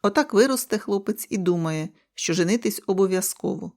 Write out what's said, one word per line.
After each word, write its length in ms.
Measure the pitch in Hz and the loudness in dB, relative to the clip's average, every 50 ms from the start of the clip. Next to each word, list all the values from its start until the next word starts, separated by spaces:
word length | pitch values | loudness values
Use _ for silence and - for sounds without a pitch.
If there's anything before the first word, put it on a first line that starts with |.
Отак 320 | - 202 202 311 294 311 - | 0 2 2 2 0 2 4
виросте 440 | 196 240 269 269 254 - - - 208 | 4 4 4 4 -2 -2 -2 -4 -4
хлопець 480 | - - 202 196 196 - 208 - - _ | -2 -2 -4 -2 -2 -4 -6 -6 -6 _
і 80 | - 202 | -4 0
думає, 500 | 185 180 175 175 165 160 156 156 156 160 _ _ _ _ _ | 2 2 2 2 0 -2 -2 -4 -6 -6 _ _ _ _ _
що 200 | - - - 165 | -6 -4 -2 0
женитись 480 | 185 170 170 214 240 - 220 202 - - | 0 2 2 2 0 0 -2 -4 -4 -4
обов'язково. 880 | - 190 185 196 190 185 185 190 - - _ - 214 190 - - - - | -2 2 2 2 2 2 0 -2 -2 -6 _ -6 -6 -6 -6 -8 -12 -14